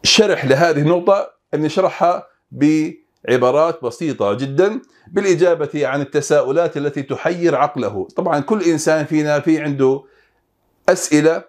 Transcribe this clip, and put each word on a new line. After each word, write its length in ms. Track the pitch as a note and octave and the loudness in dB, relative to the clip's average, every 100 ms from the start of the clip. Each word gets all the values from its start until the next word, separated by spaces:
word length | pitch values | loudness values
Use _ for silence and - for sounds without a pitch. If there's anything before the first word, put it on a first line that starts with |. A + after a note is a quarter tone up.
شرح 420 | - - G#3 F3 | 0 2 2 2
لهذه 360 | C#3 C3 E3+ D3+ | 2 2 4 2
النقطة 560 | D3+ F3 F3 G3 - _ _ | 2 2 2 0 0 _ _
أن 80 | D3+ | -4
نشرحها 640 | D3+ F#3+ F#3+ - F3 F3+ - _ _ | -2 0 -2 0 0 0 -6 _ _
بعبارات 1300 | B2 D3 D#3 D#3 - _ _ - B2 B2 C#3 E3 E3 | 0 2 2 -2 -8 _ _ -2 2 4 2 2 0
بسيطة 500 | B2 - E3 A#2+ G2+ | -8 -6 -8 -2 -2
جدًا 460 | G#2 C#3 C#3 F#3+ A3 - _ - | -2 -4 0 0 0 -14 _ -6
بالإجابة 800 | F3+ G3 E3+ F3+ E3 D3 D3+ C3+ | -4 0 2 2 2 -2 -4 -4
عن 140 | C#3 | -4
التساؤلات 760 | C#3 D3+ C#3+ D3 B2+ D3+ E3+ D#3 | -2 -4 0 0 2 0 -2 -2
التي 260 | C#3+ D3 | -6 -6
تحير 520 | C3+ C3 D#3+ F3 E3+ | -8 -4 -4 0 0
عقله. 540 | C#3+ D3 C#3 G#2+ G2 F#2 - | 2 0 -2 -6 -6 -8 -4
طبعًا 240 | F#3 D3 | -2 -2
كل 220 | C3+ G#3+ | -2 0
إنسان 420 | E3+ D#3+ E3 D#3 | 0 0 0 0
فينا 360 | D3+ D#3 D3+ D3 | 0 -2 0 -2
في 200 | C#3 D#3+ | 0 -2
عنده 440 | D3+ C#3 C3 C3+ - _ _ _ _ _ _ _ - | -2 0 0 0 -6 _ _ _ _ _ _ _ -2
أسئلة 560 | F3+ - D3+ D3+ E3 | -2 2 2 2 0